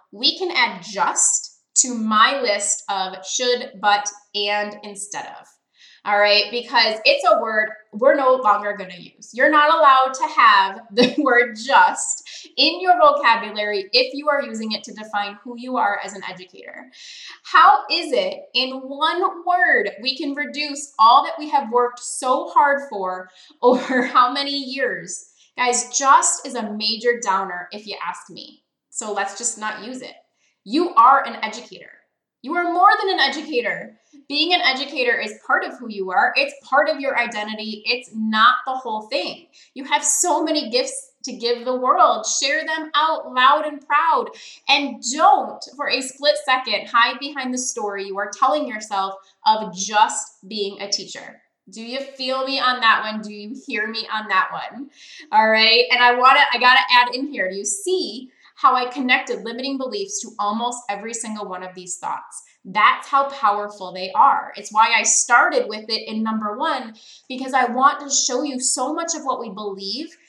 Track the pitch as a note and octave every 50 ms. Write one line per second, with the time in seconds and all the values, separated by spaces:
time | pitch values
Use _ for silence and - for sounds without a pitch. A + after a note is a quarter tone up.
0 | _ _ G3 G3+ C4 D#4+ E4 F4 F#4+ E4+ - B3+ A#3+ G#3+ G3 F3+ F3 - F#3+ F#3+
1 | - - - - - - - - - - _ _ _ _ - - - B3 A#3+ A3+
2 | A3 A3 G#3+ G#3+ A3+ C4 C#4 C#4 B3 G#3 G3+ G3+ - - - - - - G3+ F#3+
3 | F#3 F#3 F#3+ - - - - - B3+ B3 B3 A#3 - - - F#3 G#3 G#3 G#3 G3+
4 | - - - - _ _ - G#3 G3+ G3+ G#3 G#3 G#3 G#3 A3 - - G#3 G3+ G3
5 | - - - C#3+ - - - - - _ _ _ _ _ _ _ _ _ _ _
6 | - G#3 G#3 G3+ G#3 G#3 G#3 G#3 G3+ G3+ A#3+ A#3+ A#3 - A#3+ A#3 A3 G#3+ G#3+ -
7 | - C4+ - - F#4 F4 - A3+ A3+ A3 A3 A3 G#3+ - - - _ _ - G#3
8 | B3 D4 D4+ C#4+ C4 B3+ B3+ C4 B3 G#3+ G3+ G3+ G#3 G#3 G3 G3 F#3 F3+ F3 E3+
9 | E3+ - _ _ - - - A#3 C#4 D#4 D4+ D4 D4 D4+ D#4+ D#4+ D4+ C#4 C4 C4
10 | C4 C4 C4 - D4 D4+ - D#4 A#3+ A3 G3+ G3 F#3+ F#3+ G3+ A3+ - - G3+ A#3
11 | C4 - - D4 C#4 B3+ A#3+ B3 A#3+ A3+ G#3+ G#3+ A#3 C4+ B3 F#3+ F3 E3 - -
12 | - - - - - - - - - - - B3 C#4 D#4+ E4+ F4+ F#4 F4+ F4 F4
13 | G#3 C#4+ - - - A#3 A3 G3+ G#3 G#3 G#3 G#3+ G#3 G#3 G#3 G3 F#3+ - - B3+
14 | C4 - C#4 C#4+ D4+ D4+ C#4+ C#4 A#3+ A3+ A3 A3 A3 A3 G#3+ G3+ - A#3+ - A3
15 | G#3+ G#3+ - G3+ G3+ G3+ G#3 - - B3 A#3+ A#3 B3 B3+ B3+ A#3+ A3 G3+ G3+ -
16 | - G3 G3+ F#3+ - - F3 F3 F#3 _ _ - - - - - - - _ -
17 | - - - - - - - - _ - - D#4+ E4 G4 G#4 - - - D#4 F4
18 | D#4+ D4+ B3+ G3+ F#3 F#3+ - - - - - B3 C4 C4 C4 C4 C4+ C4+ C#4 C#4+
19 | D#4 E4 E4+ F4 F#4+ - - - - F4+ F4 F4+ F4 - - A#3+ G3+ A3 - G#3
20 | A#3 C4+ C4 - D#4 C#4 C#4 D4 C#4+ A#3 A3+ D4 D4 C#4+ C#4 C#4 - - - -
21 | A3 B3 B3 - - D#4 - D4+ D4+ D4+ D#4 C4+ A3 A3 A#3+ A#3+ A#3+ A#3+ A#3+ -
22 | - - - - C4+ B3+ C4 D#4 E4+ - - D#4 C#4+ C#4+ C#4 C4+ C#4 - G#3+ G3
23 | F#3 F#3 F#3 F#3 F#3 - _ _ - - _ - - B3 B3+ - - - B3+ B3+
24 | - - - B3+ B3 C#4 C#4 C#4 C#4 C#4+ C#4+ C#4 C4 B3 C4+ C4+ B3+ G#3 F#3 E3+
25 | E3+ F#3 - - - _ _ _ _ _ _ - - A#3+ A#3+ - - - - -
26 | C#4 C4+ E4 - - - - - - C#4 B3 A#3 G#3+ G#3 G#3 G#3+ G#3+ G#3+ A3+ A3
27 | A#3+ A#3+ A#3 G#3 G3 G3+ F#3+ G3 F#3+ F#3 F3+ F3+ F3+ - G3+ G#3 G#3 G3+ G3 -
28 | E3 F3 F3+ - - - E3 A2 - - - _ _ _ _ _ _ _ - -
29 | A3+ G#3+ G3+ G3+ G3+ - - - A3+ - - G#3+ G#3+ G#3+ F#3+ F#3 G3+ B3 B3+ B3+
30 | - - - _ _ _ _ _ _ _ _ _ _ F#3+ A#3 E4 F4+ - - A3
31 | A#3 C4 C4+ C4+ - A3+ A3 - G#3+ G#3+ - A#3+ - - - E3+ - - - _
32 | _ _ _ _ _ _ _ _ - C4 E4+ F4 F4 E4+ E4+ F4+ F#4 G4+ G#4 G4+
33 | F#4+ F#4+ F#4 D#4+ C4+ C#4 - D#4 - D#4 C#4 A#3 G#3 F#3+ E3 E3+ G#3+ - - _
34 | _ _ _ C#4 _ - C#4+ D4 D#4+ F4 F4+ F4 - - B3+ C4 C#4+ - D#4+ C4+
35 | B3 A#3+ A3+ - A#3 G#3+ G#3+ - _ - - - - - B3+ - A#3+ A3 G3+ G3
36 | F#3+ F#3 F3+ G3 - B3 - C4 C#4+ C#4 - - _ - C4 C#4+ D#4 D#4 D4+ C4+
37 | C#4 C4 A#3+ A#3+ A#3+ G#3 G#3 G#3 G#3 A3 A3 G#3+ A3 A3 A3 G#3+ - A3+ B3 B3
38 | - - A3 A3 A3 A3 A3 G#3+ A3+ B3 C#4 - - C4+ C4 C4 - A#3 A3 -
39 | - - C4+ F4+ F4 B3 - - - _ _ _ _ _ _ B3+ C4+ - D4 D4
40 | - - - - F4 F4+ D4 D#4 D#4 D#4+ D#4 D4+ - A3+ A#3 C4 - - - -
41 | - _ _ _ - C4 - G3 A3+ A#3 A#3+ A#3 A#3 B3+ B3+ B3+ B3+ C4+ D4+ F#4
42 | D#4+ - G3 G#3 - - - - C4+ C#4 D4+ D#4 D4 D#4+ D#4+ D#4 D#4 - - D4
43 | D#4 D#4+ D#4 - - B3+ B3+ B3+ B3+ C#4 D4 D4+ D4+ D4+ D4 C#4+ - - D4 D4+
44 | D#4 D#4+ C#4+ B3 A3 - - - - - - - _ - - C#4+ C#4+ B3 G#3+ -
45 | - - C4+ D#4 E4 - - - A3+ G#3 - - - - - C#4+ C#4+ - B3+ C4+
46 | C4 - - - C#4 D4 C#4+ - - C4+ C4 B3+ B3+ A3+ G#3 F#3+ - - - A#3
47 | A#3+ B3 B3+ B3+ C#4 D4+ D4 C#4 B3+ B3+ B3+ B3 - - - A#3 G#3 G#3 G3 G3
48 | G3 G3+ F#3+ G3 G3+ G3+ G3+ - C4 C#4 D4+ D4+ C4+ A#3+ G#3+ G#3+ G#3+ - G#3 F#3+
49 | F#3+ G3 - - _ _ _ _ - G#3+ A3 A3 G#3+ F3+ F3 F#3+ G3 G#3 G#3+ G#3+
50 | A3 - - - - - _ _ - F#3+ A3 G#3 G3 G3 G3+ - G3+ G3+ G3+ -
51 | - - - A2+ - - - _ _ _ _ _ _ G3 F#3+ A3 A3+ A#3 B3+ C#4
52 | C4+ - - - C4 B3+ C4 C4 C4 C4+ C#4 C4+ B3 B3+ B3 A#3 A3+ A3 G#3+ A3
53 | G#3+ G#3+ G#3+ G#3+ G#3 G#3 G#3 G#3 G#3 G#3 C4+ C4 - - A3+ G#3+ G#3+ A3 A3+ A3+
54 | - - A3 G#3+ G#3+ G#3 F#3+ F#3+ F#3 - F3 D#3 B2 - G#3 A#3+ C#4 - _ _
55 | - - - - D4+ - - A3 A3 A3 A3 A3 A3+ A3+ A#3 A#3+ B3 B3 B3 A#3+
56 | B3 B3 B3 B3 B3 C4 C4+ D4 C4+ - B3 A#3 B3 B3+ B3+ C4 C4 B3+ B3 B3
57 | B3 - A3+ C4 C#4+ D4+ C4+ G3+ F#3 F#3 F#3+ G3 G#3+ - - - - F4+ F#4 F#4
58 | B3 G#3 G#3 C4 B3+ - _ _ _ _ _ - - C4 B3+ B3+ B3 B3 - C#4+
59 | B3 B3 B3+ B3+ - B3+ A3 F#3 F#3+ A3+ A#3+ B3+ C4 C#4 C#4 C4 C4 A3 G#3 G3+
60 | G3 - - - - G#3 - - G#3 G#3 G#3+ A3+ A#3+ B3 B3 - - - G3+ G3+
61 | G#3+ A3+ A#3 A3+ - A3 G#3+ G#3+ G3+ F#3+ F#3 F#3 F#3 F#3 F3+ F#3 F3 F3 - -
62 | - - C#3 - - - - - _ _ _ _ _ F#3+ F3+ G#3+ G#3+ B3+ B3+ -
63 | - - C#4+ C#4 C#4 C#4 - - A3+ G#3 G#3 G#3 G#3 G#3 - - F#3 F3+ F3 F#3
64 | F#3 F#3+ F#3 G#3 B3+ C#4 - - - - - G3+ G3+ - G#3+ G#3+ A3+ A#3 A#3 A3
65 | A3+ - - - - - A#3+ B3+ D#4 F4+ D#4 B3 - G#3 A3 G#3+ G#3+ - A3 G#3+
66 | - A3+ G#3+ A3 A3 A3 A3 A3 G#3+ G#3 G#3 B3+ D#4 D#4+ C#4+ B3+ A#3 A3 G#3+ -
67 | _ - - _ _ - B3+ B3+ C4 B3+ C#4 C4 A#3+ A3+ A3+ B3+ C4+ D4 C#4+ D4
68 | C#4+ C#4 - - - B3 B3 C#4 D4+ C#4 B3+ B3 - - - C#4 B3+ D4 D#4 E4+
69 | E4 - - C#4 B3+ C4+ B3 A#3 A#3 A3 F#3+ G#3+ G#3+ G3+ F#3+ G3 G3 G3 G#3+ C4+
70 | E4 - - _ _